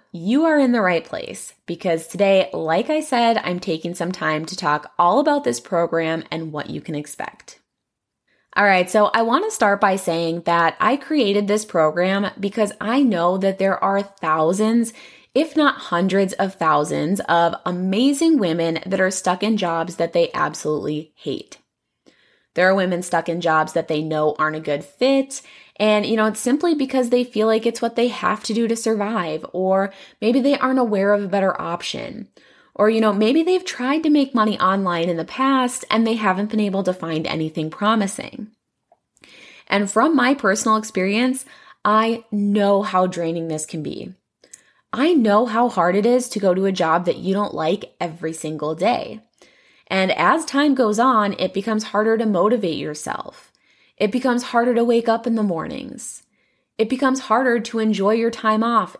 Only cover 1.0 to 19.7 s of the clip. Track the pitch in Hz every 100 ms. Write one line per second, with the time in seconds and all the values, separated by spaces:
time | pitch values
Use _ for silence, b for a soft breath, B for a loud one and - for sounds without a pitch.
1 | 165 - - - - - - 170 190 165
2 | 165 180 196 196 185 - 160 165 240 311
3 | 311 240 233 226 - 180 190 160 170 180
4 | 175 180 160 156 160 185 170 151 - -
5 | 175 214 302 285 277 240 - 175 170 165
6 | 160 160 - 160 160 151 - 156 - 151
7 | 147 - - - - - _ _ _ _
8 | _ _ _ _ _ - 202 185 180 214
9 | 208 - 226 262 427 - 214 196 196 190
10 | 190 165 165 170 170 170 165 - 208 277
11 | - 311 208 202 202 214 214 175 156 165
12 | 185 196 202 - 196 208 208 - 202 254
13 | 269 180 175 190 196 190 196 190 190 196
14 | 202 - 165 160 160 185 214 233 226 B
15 | B B B - 320 - 285 - - 170
16 | 185 190 196 - 190 - 165 151 151 147
17 | 147 196 - 170 170 - - 180 185 190
18 | 262 285 330 311 185 165 165 165 - 190
19 | 190 196 - 185 208 214 180